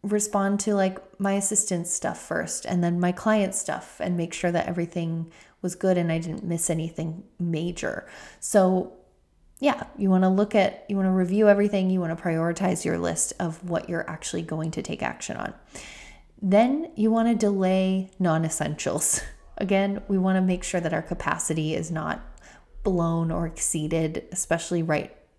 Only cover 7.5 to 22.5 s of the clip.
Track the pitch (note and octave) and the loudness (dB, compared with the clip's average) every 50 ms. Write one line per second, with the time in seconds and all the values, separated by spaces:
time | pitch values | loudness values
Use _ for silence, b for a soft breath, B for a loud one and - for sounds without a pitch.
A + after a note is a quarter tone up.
7.5 | E3 D3+ E3 F3 E3+ - - - - - - B B B B B B B - - | -2 -2 -2 -4 -4 -4 -6 -6 -6 -6 -10 B B B B B B B -8 2
8.5 | - G#3 F#3+ F#3 F#3 F#3 F3+ - - - - _ _ _ _ _ _ _ _ _ | 4 6 6 6 4 2 0 -2 -10 -20 -20 _ _ _ _ _ _ _ _ _
9.5 | _ - C4+ C#4+ A#3+ - - - - - G3+ F#3+ F#3 F#3 F#3 F#3 F#3+ F#3+ G#3 G#3 | _ 0 0 2 2 0 -6 -12 -6 0 2 4 6 6 6 4 4 4 2 4
10.5 | - G#3+ G3 G3 - - - - G#3 G3 F#3+ F#3+ F#3 F#3+ F3+ F3 F#3+ G#3 A3 G#3 | 4 4 4 4 0 -4 -8 -4 -2 0 2 2 4 4 2 2 4 6 6 6
11.5 | G3+ G3+ G3+ G#3 G#3 G3 F#3 F#3 F#3 F#3 F3 D#3+ E3 E3+ - F3 E3 D#3+ E3 E3+ | 6 6 4 2 2 0 0 2 2 0 0 -2 -4 -4 -2 -2 0 0 0 0
12.5 | E3+ E3 F#3+ F#3 E3+ D#3+ - - - E3+ - E3+ E3 E3 - - - - F#3 E3 | 0 0 0 0 0 0 0 -2 -2 0 0 -2 0 -2 -2 -4 -4 -4 -4 -4
13.5 | D#3+ - - F3 E3+ D#3+ - - F3 E3 - - D#3+ - - - - F3 E3 E3 | -4 -6 -6 -4 -4 -4 -4 -4 -6 -6 -6 -6 -10 -10 -8 -8 -6 -6 -6 -4
14.5 | D#3 D#3 D#3+ E3 E3 - - - - - - - - - - - - - - - | -4 -4 -4 -4 -4 -6 -6 -6 -6 -4 -4 -6 -6 -6 -10 -10 -8 -8 -8 -10
15.5 | - - B B B B B B B B B B B B B B _ - G#3 F#3 | -10 -14 B B B B B B B B B B B B B B _ -4 0 4
16.5 | G3 G#3 A#3 B3 C#4 D4+ E4 D#4+ - - G#3+ A3 A3+ A3+ A3+ A#3 A#3 G3+ A3+ G3+ | 6 6 6 4 2 -2 -2 -6 -2 2 2 4 4 4 4 2 2 4 2 2
17.5 | G3+ F#3+ F#3+ F#3 F#3 F#3+ F#3+ F#3+ F#3+ F#3+ F#3+ F#3+ - - F#3 F3 D#3+ D#3+ E3 D#3+ | 2 2 2 2 4 2 2 2 2 0 -2 -6 -4 0 2 2 4 2 2 0
18.5 | - - D3 - D3+ - - D3 - D3+ - - - - - - - - - - | -2 -2 -2 -4 -4 -4 -4 -2 -2 0 0 0 0 -2 -4 -8 -12 -16 -20 -20
19.5 | - - G3+ F#3 G3 F#3+ G3 G3 G3+ G#3 - - G3 F#3+ F#3 F#3+ F#3 F#3+ F#3 F#3 | -8 -6 0 2 2 2 2 2 -2 -4 -2 0 0 2 4 4 4 4 4 2
20.5 | F3+ F3+ - - - F3+ E3+ D#3 D#3+ D#3+ D#3+ - - - - - D#3 D#3+ - - | 2 0 -2 -2 -2 -2 0 0 -2 -2 -2 -4 -6 -4 0 -2 -2 0 -2 -2
21.5 | D#3+ E3 D#3 D#3 D#3+ E3+ E3 D#3+ E3+ D#3+ D#3 D#3 D#3 - - - - B B B | -2 0 0 0 -2 -2 -4 -4 -6 -4 -4 -4 -6 -6 -8 -16 -20 B B B